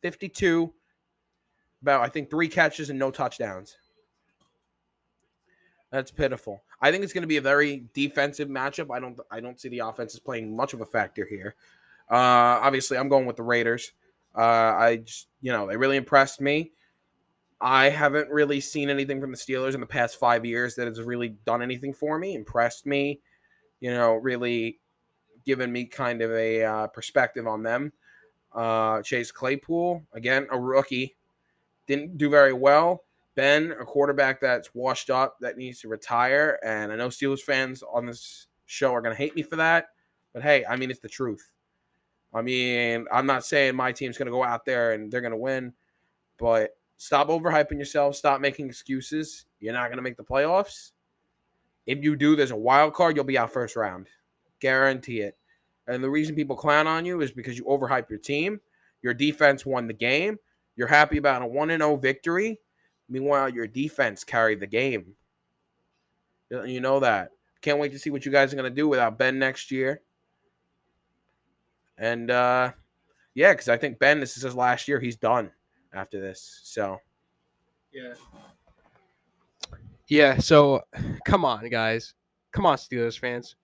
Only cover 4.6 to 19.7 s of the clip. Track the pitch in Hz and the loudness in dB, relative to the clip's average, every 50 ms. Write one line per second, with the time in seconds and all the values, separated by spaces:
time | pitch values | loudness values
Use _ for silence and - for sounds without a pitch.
4.6 | _ _ _ _ _ _ _ _ _ _ _ _ _ _ _ _ _ _ _ _ | _ _ _ _ _ _ _ _ _ _ _ _ _ _ _ _ _ _ _ _
5.6 | _ _ _ _ _ _ - 135 131 - - - 151 131 127 113 - 110 101 98 | _ _ _ _ _ _ -8 -8 -8 -8 -6 -2 -2 -2 -2 -4 -10 -14 -14 -14
6.6 | _ _ - _ - 143 165 190 202 185 - 185 170 160 156 147 131 135 143 143 | _ _ -8 _ 2 2 2 2 -4 -6 -6 -8 -4 -2 -2 0 2 2 4 4
7.6 | 147 147 143 135 120 117 _ 139 139 139 143 147 139 143 143 - 151 143 135 131 | 2 0 -2 -8 -14 -14 _ -4 -4 -2 0 -2 -2 -2 -2 -6 -8 -6 -6 -6
8.6 | 131 139 139 - 160 135 123 127 127 127 120 117 113 _ 104 113 117 123 123 _ | -6 -6 -6 -8 -10 -8 -8 -10 -10 -10 -14 -18 -18 _ -14 -12 -12 -12 -14 _
9.6 | - 127 120 120 113 113 113 - 120 107 - 120 _ - 127 117 113 110 110 113 | -14 -12 -8 -8 -8 -8 -6 -8 -10 -10 -10 -14 _ -8 -8 -6 -6 -6 -4 -4
10.6 | 131 139 - 120 110 - - 113 104 - _ - 98 - 107 98 92 104 - _ | -4 -4 -4 -10 -12 -4 -2 -2 -2 -2 _ -8 -8 -8 -8 -12 -12 -14 -14 _
11.6 | _ _ _ _ _ _ _ _ _ _ 117 123 127 123 123 120 120 120 123 117 | _ _ _ _ _ _ _ _ _ _ 2 4 6 6 8 8 8 6 6 6
12.6 | 117 139 139 131 127 - 139 123 135 139 139 135 127 123 117 - 117 117 120 117 | 4 2 2 2 -2 -2 -2 -2 2 4 2 2 2 2 -6 -6 -2 0 2 2
13.6 | 117 117 117 120 - - _ _ _ _ _ _ _ _ _ 110 113 117 117 113 | 2 2 0 -2 -6 -14 _ _ _ _ _ _ _ _ _ 2 4 4 6 6
14.6 | 113 113 - 90 117 120 117 113 113 113 - - - _ _ _ 135 127 123 110 | 4 4 4 4 4 4 4 2 -6 -12 -18 -18 -18 _ _ _ -6 -4 -2 -2
15.6 | 101 95 101 117 131 135 139 139 123 - - 135 135 135 - - 135 139 147 151 | -2 -4 -2 0 2 2 2 2 0 4 6 6 6 6 0 -4 -2 0 0 0
16.6 | 165 165 _ _ _ _ _ _ _ _ _ _ _ _ _ _ _ _ _ _ | -2 -6 _ _ _ _ _ _ _ _ _ _ _ _ _ _ _ _ _ _
17.6 | - 127 131 131 135 143 143 147 147 143 139 151 151 - 147 147 147 143 147 139 | 0 2 4 6 6 6 4 4 0 2 2 0 -2 -2 0 0 2 2 0 -4
18.6 | 135 - - 156 143 143 143 139 139 135 139 135 139 135 127 127 - - 131 127 | -4 -6 -6 -4 -4 -2 -2 -2 -2 -4 -6 -8 -8 -10 -12 -12 -8 -6 -4 -4
19.6 | 131 135 | -2 -4